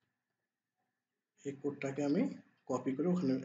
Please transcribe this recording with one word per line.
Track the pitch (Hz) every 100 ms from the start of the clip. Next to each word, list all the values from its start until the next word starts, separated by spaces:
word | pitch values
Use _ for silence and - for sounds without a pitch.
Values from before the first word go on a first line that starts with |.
| _ _ _ _ _ _ _ _ _ _ _ _ _ _ 143
এই | 139
কোডটাকে | 147 135 135 135
আমি | 143 160 269 - - _ -
কপি | 127 - 135
করে | 165
ওখানে | 180 139 131